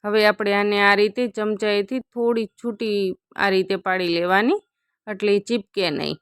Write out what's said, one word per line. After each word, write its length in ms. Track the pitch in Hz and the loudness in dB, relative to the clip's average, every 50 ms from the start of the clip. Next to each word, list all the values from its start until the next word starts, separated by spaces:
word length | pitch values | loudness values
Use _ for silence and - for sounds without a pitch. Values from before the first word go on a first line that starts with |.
| - | -4
હવે 180 | 208 208 214 214 | 0 0 4 4
આપણે 260 | 208 208 - 214 202 202 | 4 2 2 -2 0 0
આને 240 | 202 202 208 208 202 | 0 0 0 2 4
આ 120 | 202 202 202 | 4 4 4
રીતે 280 | 196 208 214 - - 247 233 | 4 2 0 0 -2 -4 -4
ચમચાએથી 720 | - 220 214 214 214 190 220 214 208 202 202 196 262 262 | -4 -4 -4 -4 -4 -2 -2 0 0 0 -2 -2 -6 -8
થોડી 480 | - _ _ 240 233 233 240 226 226 190 _ _ | -8 _ _ -2 0 0 0 0 -2 -6 _ _
છૂટી 380 | - 240 220 202 233 220 208 202 196 185 180 _ _ _ _ | -8 -8 -6 -4 -4 -2 -2 0 -2 -2 -4 _ _ _ _
આ 140 | - 196 202 | -2 0 2
રીતે 260 | 190 190 190 190 196 | 2 2 2 0 -2
પાડી 320 | 190 - 190 185 185 180 175 | -4 -2 -2 -2 -2 0 -2
લેવાની, 520 | 170 170 170 180 185 196 214 247 370 415 _ _ _ _ _ _ _ _ _ | -2 -2 0 2 2 2 4 2 0 -2 _ _ _ _ _ _ _ _ _
એટલે 280 | 214 208 190 208 208 202 202 | -14 -10 -4 0 2 2 0
ચીપકે 500 | 202 - 233 233 202 _ _ 202 190 170 | 0 -2 -4 -4 -4 _ _ -2 -2 -2
નહીં. 260 | 147 135 151 151 151 - | -2 -2 -4 -6 -6 -8